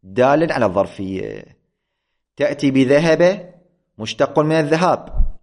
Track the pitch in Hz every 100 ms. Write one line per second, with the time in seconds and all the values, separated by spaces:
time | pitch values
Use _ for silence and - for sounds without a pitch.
0 | 95 98 127 151 165 269 104 92 95 -
1 | 95 95 52 52 - _ _ _ _ _
2 | _ _ _ _ 147 143 143 131 127 143
3 | 165 156 175 202 - _ _ _ _ -
4 | 110 - 139 - 151 160 147 160 175 139
5 | - - - -